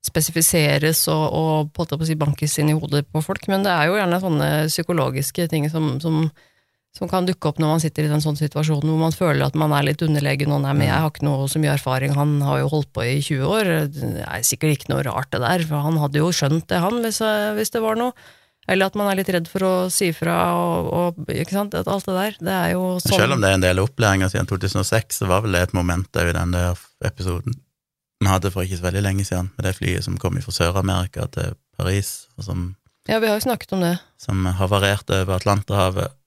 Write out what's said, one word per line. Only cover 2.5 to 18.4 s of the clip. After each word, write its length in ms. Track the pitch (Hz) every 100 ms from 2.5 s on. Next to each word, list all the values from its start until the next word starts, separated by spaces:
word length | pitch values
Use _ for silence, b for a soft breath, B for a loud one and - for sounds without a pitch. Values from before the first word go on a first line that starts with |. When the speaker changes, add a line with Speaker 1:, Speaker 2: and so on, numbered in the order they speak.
| -
Speaker 1:
inn 80 | 151
i 80 | 156
hodet 300 | 147 143 147
på 140 | 156
folk, 220 | 156 196 -
men 160 | 196
det 80 | 196
er 140 | 175 156
jo 80 | 208
gjerne 240 | 185 175
sånne 300 | 185 151 147 151 156
psykologiske 760 | - 165 170 131 131 139 - 170
ting 160 | 160 147
som, 220 | 160 151 131
som, 240 | 165 156 160 b b b b b b
som 140 | - 175
kan 160 | 190
dukke 240 | 185 180 156
opp 100 | 147
når 100 | 156
man 80 | 165
sitter 240 | 156 147
i 80 | 151
en 80 | 151
sånn 160 | 151 147
situasjon 480 | 151 147 156 147
hvor 160 | 151 160
man 160 | 160 156
føler 300 | 175 139 139
at 100 | 151
man 160 | 151
er 140 | 147 143
litt 160 | 151
underlegen, 480 | 160 147 143 139 147
og 80 | 147
«nei, 140 | 139 143
men 120 | 139
jeg 60 |
Speaker 2:
Mm. 60 | 139 156
Speaker 1:
har 40 |
ikke 140 | -
noe 240 | 147 135 139
så 140 | 156
mye 100 | 151 143
erfaring, 340 | - 131 135
han 220 | 143 147 147
har 180 | 139 139
jo 80 | 139
holdt 240 | 151 139
på 100 | -
i 140 | 120 143
tjue 240 | 135 143 135
år, 240 | 220 196 160 151
det 380 | 147 127 85 -
er 160 | 90
sikkert 320 | - - 156 143
ikke 160 | -
noe 100 | 139 139
rart 220 | - 139
det 80 | 127
der, 240 | 120 180
for 160 | 160 147
han 160 | 147 160
hadde 240 | 147 143
jo 80 | 165
skjønt 380 | 175 139 160 -
det, 140 | 180
han, 160 | 175 240
hvis, 220 | 226 202
eh, 280 | 220 214 208 208
hvis 160 | 220
det 100 | 233
var 140 | 220 220
noe». 160 | 247 B B B